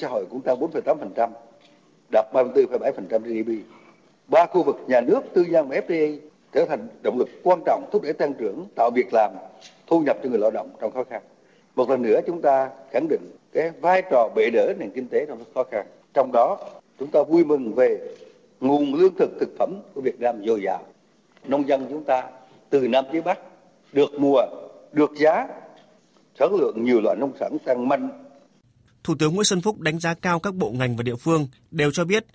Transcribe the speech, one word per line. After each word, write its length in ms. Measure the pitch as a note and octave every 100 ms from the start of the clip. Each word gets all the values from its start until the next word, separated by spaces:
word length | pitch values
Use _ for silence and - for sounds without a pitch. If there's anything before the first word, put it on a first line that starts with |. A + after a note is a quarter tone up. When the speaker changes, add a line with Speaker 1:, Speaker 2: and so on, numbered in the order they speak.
Speaker 1:
xã 60 | C#3+
hội 180 | A#2+ F#2
cũng 120 | B2+
tăng 180 | - B2
bốn 120 | E3
phẩy 100 | C#3
tám 160 | C3 D3+
phần 140 | A2+ F#2
trăm, 140 | A#2 - - _ _ _ _ _ _
đạt 140 | A2 A2
ba 100 | C#3
mươi 80 | B2 C3+
tư 100 | B2
phẩy 100 | A#2+
bảy 120 | B2 -
phần 120 | -
trăm 120 | A2
G 40 | A#2
D 220 | A2 A2+
P. 0 | A2 F#2 - - _ _ _ -
Ba 180 | D3+ F3
khu 180 | F3+
vực 120 | C#3+ - -
nhà 140 | B2
nước, 200 | B2 B3 C4 F#3+
tư 80 |
nhân 240 | E3+ D#3+ C#3
và 80 | D#3
F 120 | -
D 40 |
I 280 | E3 D3+ D3 - _ _
trở 120 | C3+ E3
thành 180 | C3 A2+ -
động 140 | A2+ B2
lực 120 | - -
quan 160 | F3+ F3 D#3
trọng 240 | G#2+ -
thúc 100 | G#3
đẩy 100 | D3
tăng 200 | D#3+ D3+ C3
trưởng, 280 | G#2+ A2+ F#3+ -
tạo 160 | A#2 A#2+
việc 180 | -
làm, 180 | A#2 G#2 F#2 - - - _ -
thu 120 | E3
nhập 180 | C#3+ A2+
cho 60 | C3
người 100 | A2+
lao 120 | G#2+
động 240 | G#2+ A2 -
trong 120 | A2
khó 100 | B2+ B2
khăn. 120 | G#2+ - _ _ _ _ -
Một 140 | B2
lần 120 | C3
nữa 180 | A#2 B2+ F3+
chúng 140 | E3+
ta 280 | D#3 C3+ C3 - -
khẳng 140 | A#2+ D#3
định 280 | B2 - - _
cái 180 | - E3 E3
vai 200 | E3+ F#3+ F#3
trò 180 | C3 A2 A2
bệ 140 | A2
đỡ 240 | A2+ A#2+ G3
nền 120 | A2 B2+
kinh 120 | A#2+
tế 180 | A#2 D3
trong 100 | A2+
lúc 100 | A#2 C3
khó 80 | B2
khăn. 140 | A2+ F#2+ - _
Trong 180 | C#3+ C3
đó, 260 | A#2+ C3+ G3+ - - _ -
chúng 120 | C#3+
ta 80 | D3+ C#3+
vui 160 | E3 D3+
mừng 300 | D3 A#2+ A2
về 220 | B2 G#2 - - - _ _ -
nguồn 360 | C3 D3 C#3+ C#3
lương 200 | F#3 F3
thực, 100 | D3+ -
thực 100 | - -
phẩm 220 | - G3 -
của 80 | -
Việt 180 | B2+ -
Nam 260 | A#2+ A2+ G#2
dồi 140 | A2
dào. 220 | F#2+ F2+ - _ _ _ _ _ B2
Nông 200 | C#3+ C#3
dân 200 | C3+ B2
chúng 140 | D3
ta 200 | D3 B2+ - - - - _
từ 180 | C#3 B2
Nam 180 | B2+ C3+
chí 100 | D#3+
Bắc 180 | E3 F#3+ - - _ _ _
được 160 | C#3+ C#3+ C#3+
mùa, 220 | C#3 C3+ G#2+ - - - -
được 180 | D3 D3 D3
giá, 280 | D3+ F#3 C4 - - - _ _ _ _ _ -
sản 140 | D3+ G3
lượng 280 | B2 G#2+
nhiều 180 | A#2+ A#2+
loại 140 | G#2 F#2+
nông 180 | C3+ -
sản 180 | - D3 -
tăng 220 | B2 B2
mạnh. 220 | F3+ C4 - - - _ _ _ _ _ _
Speaker 2:
Thủ 120 | - D3
tướng 160 | D#3 F#3
Nguyễn 100 | G#3
Xuân 160 | F#3
Phúc 180 | G3 G3+
đánh 200 | D#3+ E3
giá 140 | E3+
cao 260 | E3+ F#3 E3+
các 160 | G3+ F#3
bộ 160 | B2+
ngành 260 | B2 B2+ A#2
và 60 |
địa 120 | A#2+ A#2+
phương 320 | E3 D#3+ C3+ - _
đều 200 | D#3+ D3
cho 140 | C#3+ E3+
biết 200 | G#3+ -